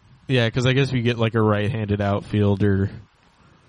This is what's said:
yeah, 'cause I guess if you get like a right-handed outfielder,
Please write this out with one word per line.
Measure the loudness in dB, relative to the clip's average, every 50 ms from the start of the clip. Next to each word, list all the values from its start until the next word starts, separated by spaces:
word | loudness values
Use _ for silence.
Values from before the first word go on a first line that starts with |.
| _ _ -20 _ _ -2
yeah, | 0 0 0 0
'cause | 0 0 0
I | 0 2
guess | 2 0 0
if | 0
you | -2 0
get | -2 0 0
like | 0 0 2
a | 2 2
right-handed | 2 2 2 0 -2 -4 -4 -4 -2 -2 -2
outfielder, | 0 -2 -2 -2 -4 -2 0 0 2 2 2 2 2 2 2 2 0 -2 -4 -10 -20 -20 _ _ _ _ _ _ _ _ _ _ _